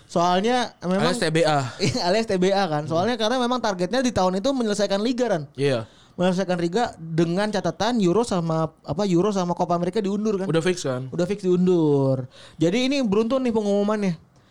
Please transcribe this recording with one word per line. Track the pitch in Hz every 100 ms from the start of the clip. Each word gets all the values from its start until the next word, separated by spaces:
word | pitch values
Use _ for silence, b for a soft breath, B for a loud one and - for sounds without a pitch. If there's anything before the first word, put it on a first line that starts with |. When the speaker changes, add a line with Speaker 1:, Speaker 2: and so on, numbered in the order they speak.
| -
Speaker 1:
Soalnya | 175 175 185 220 247 220 -
memang | 180 190 -
Speaker 2:
Alias | 247
T | 165
B | 160 156
A. | 147 123 -
Speaker 1:
<laughs> | 190 247 175
Alias | 208 226
T |
B | 190 185
A | 196 185
kan. | 151
Speaker 2:
Hmm. | 151
Speaker 1:
Soalnya | 160 208
karena | 233 220 262
memang | 240 247
targetnya | 220 185 180 247
di | 247
tahun | 196 185 185
itu | 233
menyelesaikan | 269 220 208 202 196
liga | 226 247 240
kan. | 170 139
Speaker 2:
Iya. | 127 139 120 107 b b -
Speaker 1:
Menyelesaikan | 180 180 180 175
liga | 170 196 247 -
dengan | 165 160 170 180 214
catatan | 196 175 - 214 247
Euro | 180 196 240
sama | 185 165 160 160
apa, | - - 151 208
Euro | 170 202
sama | 196 175
Copa | 175 170 175
America | 180 220
diundur | 196 202 214 196
kan. | 190
Speaker 2:
Udah | 160 170
fix | 180
kan? | 139 127 131
Speaker 1:
Udah | 160 180
fix | 202 185
diundur. | 175 180 180 156 143 135 127 123 B B -
Jadi | 160 226 254
ini | 277
beruntun | 240 202 226 269
nih | 254
pengumumannya. | 220 208 202 202 214 196 160 - _ b